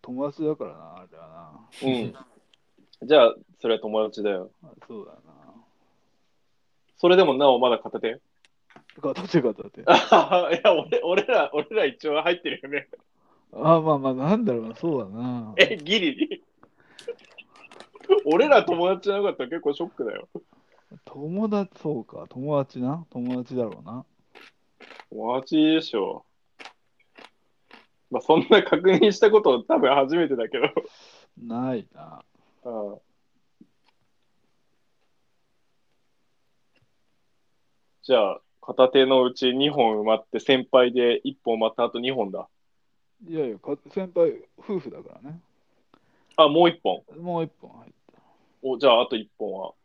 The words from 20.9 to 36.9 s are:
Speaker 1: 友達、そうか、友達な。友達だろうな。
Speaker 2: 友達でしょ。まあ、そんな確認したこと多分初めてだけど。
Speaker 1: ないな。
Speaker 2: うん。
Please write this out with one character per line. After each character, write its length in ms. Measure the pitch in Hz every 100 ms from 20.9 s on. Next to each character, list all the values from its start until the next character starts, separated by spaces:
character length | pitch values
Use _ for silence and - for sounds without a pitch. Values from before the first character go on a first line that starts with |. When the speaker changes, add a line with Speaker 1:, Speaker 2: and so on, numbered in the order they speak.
| - -
Speaker 1:
友 420 | 139 151 185 220
達、 320 | 208 196 -
そ 200 | 156 147
う 60 | -
か、 200 | - -
友 340 | 127 143 143
達 160 | 135 127
な。 260 | 127 160 165
友 340 | 127 123 127
達 120 | 120 127
だ 80 |
ろ 160 | 113 -
う 40 |
な。 220 | 80 120 - _ _ - - _ _ _ - - _
Speaker 2:
友 300 | 110 113 131
達 160 | 131 156
で 260 | 156 160
し 140 | 160 113
ょ。 300 | 95 - _ _ _ _ - _ _ _ _ - - _ _ _ _ - _ _ _
ま 100 | 123
あ、 20 |
そ 160 | - 160
ん 80 | -
な 140 | 208
確 260 | - 151 185
認 200 | 185 208
し 80 | 196
た 120 | 220
こ 100 | 214
と 220 | 175 123
多 160 | - -
分 140 | 139 139
初 200 | 135 170
め 120 | 156
て 80 | 127
だ 140 | 110
け 100 | 120
ど。 80 | 143 - - - - - _ -
Speaker 1:
な 380 | 117 117 131 120
い 120 | -
な。 300 | - 151 - _ _ _ _
Speaker 2:
う 320 | 123 113 104 101
ん。 40 | _ _ _ _ _ _ _ _ _ _ _ _ _ _ _ _ _ _ _ _ _ _ _ _ _ _ _ _ _ _ _ _ _ _ _ _ _ _ _